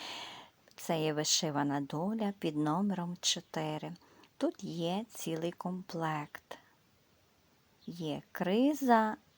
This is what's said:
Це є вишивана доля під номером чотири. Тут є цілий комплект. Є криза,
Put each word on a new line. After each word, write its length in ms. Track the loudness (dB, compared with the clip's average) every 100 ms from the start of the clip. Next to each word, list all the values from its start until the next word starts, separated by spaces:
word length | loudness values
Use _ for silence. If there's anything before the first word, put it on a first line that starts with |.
| -12 -10 -12 -14 -18 _ -20 -14
Це 260 | -2 2
є 120 | 2
вишивана 680 | 2 2 2 2 2 2 0
доля 520 | -2 -2 -2 0 -2 0
під 180 | -2 2
номером 600 | 2 2 0 0 -4 -2
чотири. 720 | -2 -2 -4 -4 -2 -4 -6 -12 -18 -20 -20 -2
Тут 260 | -2 -2
є 420 | -8 -4 -2 -2 -4
цілий 420 | -8 -4 -2 -2
комплект. 1040 | -4 -6 -6 -6 -4 -2 -2 -6 -12 -16 -18 -18 _ _ _ _ _ _ _ _ _ _ _ -14
Є 360 | -6 -4 -4 -6
криза, 840 | -2 2 6 6 4 6 6 6 -2 _